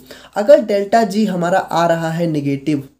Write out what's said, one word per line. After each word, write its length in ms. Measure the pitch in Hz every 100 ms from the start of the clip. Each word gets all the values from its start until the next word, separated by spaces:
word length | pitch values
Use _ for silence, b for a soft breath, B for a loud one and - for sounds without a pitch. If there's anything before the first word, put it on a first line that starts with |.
| B B B 196
अगर 280 | 214 302
डेल्टा 380 | 214 202 202 233
जी 200 | 214 202 208
हमारा 320 | 180 175 185
आ 280 | - 160 170
रहा 240 | 165 165
है 160 | 165 170
negative 600 | 151 143 139 143 143 135 _